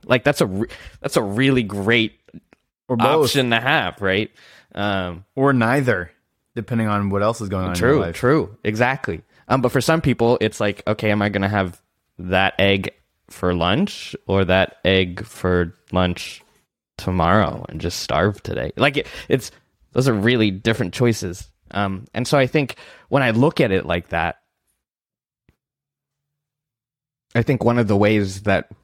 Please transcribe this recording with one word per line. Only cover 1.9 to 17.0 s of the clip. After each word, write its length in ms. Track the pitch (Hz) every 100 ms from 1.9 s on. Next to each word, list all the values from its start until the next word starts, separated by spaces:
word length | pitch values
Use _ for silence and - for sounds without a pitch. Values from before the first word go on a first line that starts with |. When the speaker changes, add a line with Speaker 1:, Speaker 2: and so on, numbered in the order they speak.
| 117 110 - _ - - _ _ _ -
Speaker 2:
Or 80 | 120
both. 300 | 120 - 131
Speaker 1:
option 240 | 143 123
to 100 | 117
have, 420 | 127 156 95 -
right? 300 | 98 95 107 - - - _
Um, 520 | - 104 98 90 85 - -
Speaker 2:
Or 160 | 139
neither, 600 | 131 113 139 127 95 85 _ _ _ _ 120
depending 320 | 104 113 110
on 220 | 104 101
what 120 | 98
else 200 | 104 117
is 80 | 101
going 160 | 95 92
on 60 |
in 60 | 87
your 100 | 117
Speaker 1:
True, 100 | 147
Speaker 2:
life. 160 | 85 85
Speaker 1:
true, 420 | 123 151 98 -
exactly. 600 | - 107 123 135 - 82 - _ -
Um, 120 | 131
but 120 | 123
for 80 | 139
some 180 | 135 165
people, 380 | 147 117 117 120
it's 220 | 110 -
like, 220 | 104 98 -
okay, 240 | 107 107
am 100 | 104
I 60 | 104
gonna 220 | 101 98
have 320 | 104 92 - _ _ _ -
that 380 | 90 92 95 -
egg 340 | 98 98 95 - _ _ _
for 240 | - 90
lunch 640 | 90 87 117 202 - - - -
or 200 | 95 92
that 320 | 92 90 - -
egg 400 | 95 90 90 -
for 500 | - 92 90 85 - _
lunch 500 | 90 90 87 - - _ _ _ _ _
tomorrow 680 | -